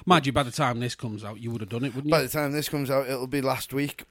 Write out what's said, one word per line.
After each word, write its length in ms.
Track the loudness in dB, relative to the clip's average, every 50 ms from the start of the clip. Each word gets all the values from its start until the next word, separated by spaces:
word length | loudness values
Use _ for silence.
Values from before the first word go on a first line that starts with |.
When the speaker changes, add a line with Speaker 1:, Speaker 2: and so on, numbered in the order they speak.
| 4
Speaker 1:
Mind 220 | 6 6 6 6
you, 40 | 4
by 120 | 2 2 0
the 80 | 0
time 280 | 0 0 0 0 0 0
this 140 | -2 -4 -4
comes 300 | -6 -6 -6 -6 -6 -8
out, 160 | -10 -12 -8
you 100 | -8 -6
would 120 | -6 -6
have 80 | -6 -6
done 120 | -4 -4 -4
it, 120 | -4 -4
wouldn't 100 | -4 2
you? 60 | 4
Speaker 2:
By 100 | 4 4
the 60 | 4 2
time 220 | 0 0 0 0
this 180 | 0 -2 -2 -2
comes 220 | -2 -2 0 2
out, 180 | 2 2 2 0
it'll 160 | -2 -4 -2
be 160 | -2 0 0
last 320 | 2 2 0 0 -4 -4 -2
week. 300 | -2 -2 -2 -4 -10 -16 -20